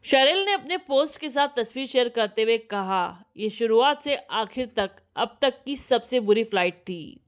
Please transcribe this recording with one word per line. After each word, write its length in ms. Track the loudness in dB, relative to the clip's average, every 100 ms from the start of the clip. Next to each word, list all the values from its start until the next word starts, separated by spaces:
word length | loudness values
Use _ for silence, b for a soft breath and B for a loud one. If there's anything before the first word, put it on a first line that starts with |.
शेरिल 420 | 2 4 4 2 0
ने 80 |
अपने 240 | -2 -2 -6
पोस्ट 440 | 0 0 0 -4
के 80 | -6
साथ 180 | -2 0 -2
तस्वीर 300 | -6 -6 -2
शेयर 220 | 0 0
करते 340 | 0 -2 0
हुए 140 | 0 0
कहा, 680 | -2 -6 -2 -2 -2 -6 -20 -8
"ये 120 | -6
शुरुआत 520 | -2 2 4 4 2
से 140 | -4 -6
आखिर 560 | -4 -6 -4 -6 -6 -4
तक 140 | -4 -6 _ -6
अब 220 | -6 0
तक 120 | -2 -2 -12
की 100 | -12
सबसे 440 | 0 0 2 -2
बुरी 240 | 2 2
फ्लाइट 300 | 2 0 0
थी। 460 | -2 -12 -12 -12 -20